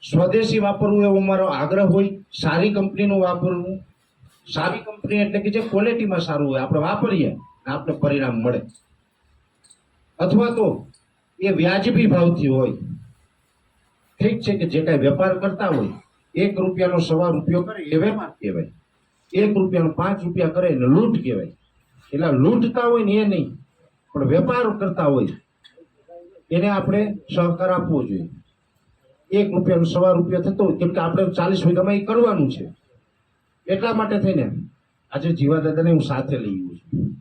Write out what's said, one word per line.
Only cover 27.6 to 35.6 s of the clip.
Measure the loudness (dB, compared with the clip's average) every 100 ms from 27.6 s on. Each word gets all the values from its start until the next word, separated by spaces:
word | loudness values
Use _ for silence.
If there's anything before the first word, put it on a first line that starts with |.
| 0
આપવો | 0 0 -2
જોઈએ. | -2 -6 -8 -14 -20 _ _ _ _ _ _ _ -2
એક | 0 2
રૂપિયાનો | 0 2 2
સવા | 2 4 4
રૂપિયા | 4 2 0
થતો | -2 0
હોય, | 0 0
કેમ | -2
કે | -2
આપણે | -2 0 0
ચાલીસ | 0 0 2 2
વીઘામાં | 2 2
એ | 0
કરવાનું | 0 2 2 2 0
છે. | -2 -12 -16 _ _ _ _ _ _ _ _ -4
એટલા | -2 -2
માટે | -2 -2 0
થઈને | 0 0 -2 -6 -10 _ _ _ _
આજે | -4 -2
જીવા | 0 2 2